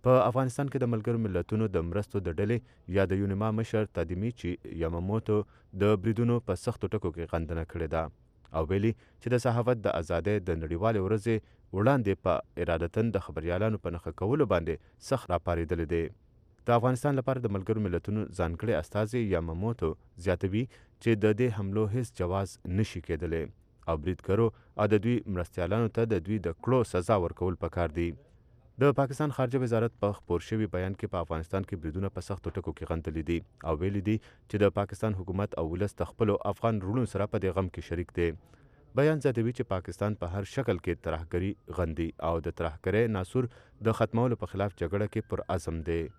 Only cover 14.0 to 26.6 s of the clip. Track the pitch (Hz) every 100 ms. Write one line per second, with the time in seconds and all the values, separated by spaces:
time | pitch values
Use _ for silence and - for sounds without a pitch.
14 | 85 - 98 151 120 90 82 78 - _
15 | - 135 - 87 - 85 80 85 80 85
16 | 80 - _ _ _ _ - 120 123 127
17 | 147 135 127 127 120 98 92 110 101 85
18 | - 107 95 - 85 82 107 78 - 101
19 | 110 123 107 87 82 82 110 117 82 80
20 | - - 90 87 98 101 131 - - _
21 | 117 110 107 107 123 107 98 104 107 120
22 | 120 - 87 95 95 - - 92 110 90
23 | - 80 85 82 73 - _ _ - 80
24 | 80 90 - 101 113 - - - 107 107
25 | 110 123 - 92 87 - 87 107 117 -
26 | 113 98 82 107 87 82